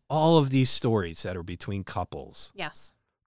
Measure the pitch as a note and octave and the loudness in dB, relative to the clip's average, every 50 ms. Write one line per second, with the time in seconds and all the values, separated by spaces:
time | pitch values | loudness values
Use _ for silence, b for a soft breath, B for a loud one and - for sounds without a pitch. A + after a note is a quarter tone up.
0 | _ - C#3 D#3 D#3 E3 E3 D#3+ C#3+ C3+ C3 C3+ C3 B2+ - - - B2 A2+ G#2+ | _ -4 0 2 4 6 6 6 6 4 4 4 4 4 2 0 2 2 2 2
1 | F#2 E2 E2 - - F#2 F#2 F2+ E2 F2 F2 - - - G2+ G2 F#2+ - - G2 | 0 -2 -6 -8 -8 -6 -6 -6 -8 -8 -10 -8 -8 -6 -6 -6 -6 -6 -6 -6
2 | F2+ - - D2 - - - - - - - G3 F3 D3+ - - - - - _ | -6 -4 -8 -10 -12 -12 -12 -14 -14 -12 -10 -10 -10 -10 -10 -12 -14 -16 -18 _
3 | _ _ _ _ _ | _ _ _ _ _